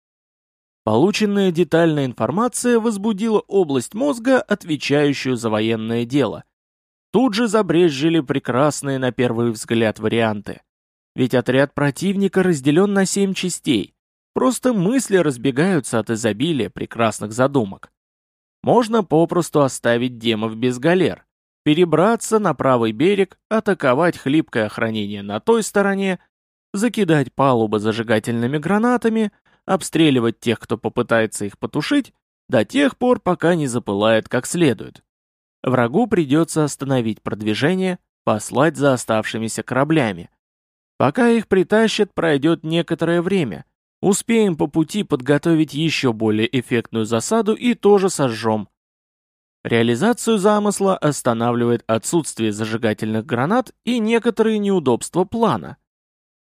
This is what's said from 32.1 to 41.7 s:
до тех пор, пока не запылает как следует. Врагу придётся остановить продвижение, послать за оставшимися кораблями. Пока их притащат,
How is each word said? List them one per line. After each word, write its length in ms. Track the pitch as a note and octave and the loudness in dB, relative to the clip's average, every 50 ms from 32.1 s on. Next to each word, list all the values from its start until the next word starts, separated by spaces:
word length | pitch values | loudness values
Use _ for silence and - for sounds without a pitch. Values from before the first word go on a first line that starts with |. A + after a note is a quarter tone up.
| _ _ _ _ _ _ _ - | _ _ _ _ _ _ _ 0
до 160 | - - A3 | 0 0 0
тех 320 | - - C4 C#4+ C4 - | 2 0 0 0 0 0
пор, 220 | - B3 B3 B3 A3+ | 0 0 0 0 0
пока 380 | - F3+ F3+ - - D#3+ F3+ | 0 -2 -2 0 2 2 2
не 100 | E3+ D3 | 0 0
запылает 600 | C3 A#2 A#2+ - - G2+ G2 G#2 A2 A2+ A2 - - | -2 -4 -4 -4 -4 -2 0 2 4 4 2 2 0
как 180 | - B2+ B2 | -4 -4 -4
следует. 560 | - - F3 E3+ C#3+ A2+ F#2+ - - - - _ _ _ _ _ _ _ _ _ _ _ _ - | -4 -2 0 2 2 2 0 -6 -14 -18 -20 _ _ _ _ _ _ _ _ _ _ _ _ -2
Врагу 420 | - B2+ B2 A#2+ A#2 B2 F#3+ B3 | 0 2 2 2 2 2 0 0
придётся 560 | G#3+ A#3 F3 D#3+ C3 C3+ D#3 E3 - - D#3+ D3+ | 2 2 0 2 2 2 2 2 0 0 0 0
остановить 580 | C#3+ - - C#3 C3+ C#3 B2+ A#2 A2 G#2+ - | 0 -2 -6 -4 -2 0 0 0 -2 -4 -6
продвижение, 800 | - G#2+ G#2+ G2+ G#2+ G#2+ G#2+ G#2 B2 D#3 F#3 F#3 F#3 F#3 F3+ - _ _ _ _ _ | -6 -8 -8 -4 -2 -2 0 0 0 0 0 0 -2 -4 -4 -6 _ _ _ _ _
послать 540 | - A2 G#2+ - - - A#2+ C#3+ E3 D3+ | -2 -2 -2 -4 -2 0 2 2 2 2
за 160 | B2+ C#3 C#3+ C3 | 2 2 2 2
оставшимися 720 | A#2+ - - A2+ A2 G#2 - - A2+ A2+ A2 - - A2 | 0 0 -2 -2 -2 -2 -4 -6 -6 -6 -6 -6 -8 -8
кораблями. 680 | - B2 B2+ C#3 D3 D#3+ D#3+ C3 A2 G2 E2+ F2 - _ _ _ _ _ _ _ _ _ _ _ _ _ - | -4 -2 0 0 2 2 2 2 0 -2 -6 -10 -16 _ _ _ _ _ _ _ _ _ _ _ _ _ 0
Пока 320 | A#2+ B2+ D3 - B3 A#3+ | 0 0 2 2 2 2
их 180 | A#3 A#3 G3 - | 2 2 0 2
притащат, 640 | - F#3+ F3 - | 2 2 2 2